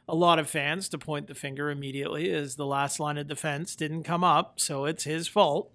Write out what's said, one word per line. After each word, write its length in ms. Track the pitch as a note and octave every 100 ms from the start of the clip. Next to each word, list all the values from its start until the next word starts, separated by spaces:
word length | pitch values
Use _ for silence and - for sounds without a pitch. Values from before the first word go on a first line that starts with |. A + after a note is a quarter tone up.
| -
a 80 | E3
lot 240 | F3 D#3+
of 100 | D3
fans 400 | D3+ C#3+ F3 F#3+
to 80 | D3+
point 300 | D#3 D3 C#3+
the 80 | C#3
finger 340 | C#3+ C3+ D3
immediately, 640 | C#3+ C#3 C#3 C#3+ D3+ F#3
as 240 | D#3+ C#3+ C#3+
the 100 | C#3
last 340 | C#3 C#3 -
line 180 | D3 D3
of 80 | C#3+
defense 480 | C#3+ D#3 C#3+ F3 -
didn't 280 | D3+ E3
come 200 | D3+ E3+
up, 360 | F3+ D3+ - -
so 260 | - C#3 C#3+
it's 180 | E3
his 240 | C#3+ D#3+ E3
fault, 420 | G#3 E3+ D#3 -